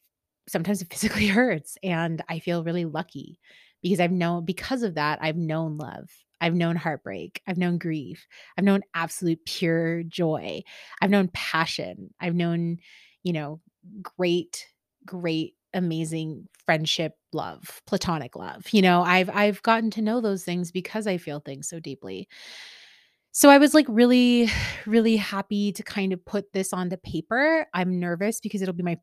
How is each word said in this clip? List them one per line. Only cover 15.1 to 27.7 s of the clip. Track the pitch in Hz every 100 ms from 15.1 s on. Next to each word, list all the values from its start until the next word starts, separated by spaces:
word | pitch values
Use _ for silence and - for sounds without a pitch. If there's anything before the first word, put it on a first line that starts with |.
| 185 170 160 - _ _
amazing | 185 175 160 160 160 156 160 185 _
friendship, | - 156 156 - 156 - _
love, | 151 85 78 - - -
platonic | 196 185 160 120 -
love. | 92 - -
You | 214
know, | 180 175
I've, | 175 185 185
I've | 202 208 196
gotten | 226 226 226
to | 220
know | 214 240
those | 220 190
things | 175 175 170
because | 185 - 220 208
I | 175
feel | 156 147
things | 147 139 -
so | 165
deeply. | 160 135 95 95 - - - - - - - _ _ _ _
So | - 285
I | 277
was, | 294
like, | 311 262
really, | 214 247 247 247 240 226 - -
<sighs> | - 214
really | 226 226 214
happy | 196 196 - 202 202
to | 196
kind | - 208 190
of | 180
put | - 202 196
this | 196 190
onto | 185 180 180
paper. | - 156 - 240 302 320 -